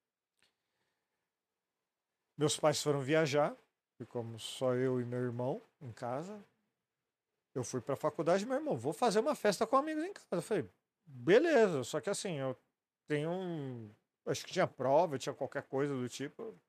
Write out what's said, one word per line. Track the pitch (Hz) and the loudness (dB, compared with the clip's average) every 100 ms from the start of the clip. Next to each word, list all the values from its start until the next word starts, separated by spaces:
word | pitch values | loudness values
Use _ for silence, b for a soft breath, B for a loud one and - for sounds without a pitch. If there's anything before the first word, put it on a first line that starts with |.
| _ _ _ _ _ _ _ _ _ _ _ _ _ _ _ _ _ _ _ _ _ _ _ - | _ _ _ _ _ _ _ _ _ _ _ _ _ _ _ _ _ _ _ _ _ _ _ -2
Meus | 147 - | 0 4
pais | 156 - | 2 2
foram | 151 143 | 0 0
viajar, | 131 156 156 147 156 254 _ _ _ - | 2 2 4 2 2 -2 _ _ _ -18
ficamos | 120 123 113 113 | -10 -8 -8 -10
só | - - 127 | -12 -2 0
eu | 123 131 127 | 2 0 0
e | |
meu | 120 123 | -2 -4
irmão | 123 120 127 202 - _ | -4 -4 -4 -4 -10 _
em | 131 | -16
casa. | 104 120 131 180 208 196 _ _ _ _ _ _ _ _ _ _ | -10 -6 -6 -8 -14 -18 _ _ _ _ _ _ _ _ _ _
Eu | 135 | -8
fui | 120 127 | -4 -6
pra | - | -4
faculdade, | 131 151 - 160 190 220 | -2 -2 -2 2 2 0
meu | 262 | -4
irmão, | 302 143 | -2 -2
"Vou | 123 | -2
fazer | 165 233 196 | 0 2 2
uma | 226 | 0
festa | 277 208 - 220 | 0 0 0 2
com | 269 | 2
amigos | 311 311 | 2 -4
em | 349 | -6
casa." | 403 - 175 | -10 -6 -6
Eu | |
falei, | - 202 107 _ _ _ | -2 -4 -4 _ _ _
"Beleza", | _ 131 120 220 339 277 214 147 | _ -8 6 6 8 6 6 4
só | 113 156 | -2 -4
que | 196 | -2
assim, | 196 196 151 | -4 -4 -4
eu | 135 127 _ _ _ _ - | -4 -6 _ _ _ _ -4
tenho | 147 156 | -2 -2
um, | 180 185 165 135 120 107 107 _ _ | -4 -4 -6 -6 -8 -12 -18 _ _
acho | - 131 - | -4 -4 -4
que | |
tinha | 180 170 | 0 0
prova, | - 127 147 175 135 | 2 4 4 4 0
tinha | - | -6
qualquer | 127 135 143 | -6 -6 -6
coisa | - 135 143 | -4 -2 0
do | 135 123 | -2 -4
tipo. | - 139 - 226 170 | -6 -10 -8 -14 -14